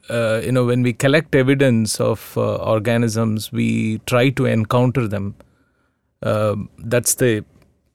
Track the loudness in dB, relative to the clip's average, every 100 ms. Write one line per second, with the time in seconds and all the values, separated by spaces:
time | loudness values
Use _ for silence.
0 | -6 -2 0 -2 0 0 2 2 0 0
1 | 0 0 2 2 2 4 4 2 0 -2
2 | -2 -2 -6 -4 -2 -2 0 0 2 0
3 | 0 0 -2 -2 -4 -4 -2 0 -2 -4
4 | 0 2 2 2 0 0 0 2 2 0
5 | -2 -4 -8 -12 _ _ _ _ _ _
6 | _ _ -4 0 0 -2 -8 -14 -2 -2
7 | 0 0 2 0 -4 _ _ _ _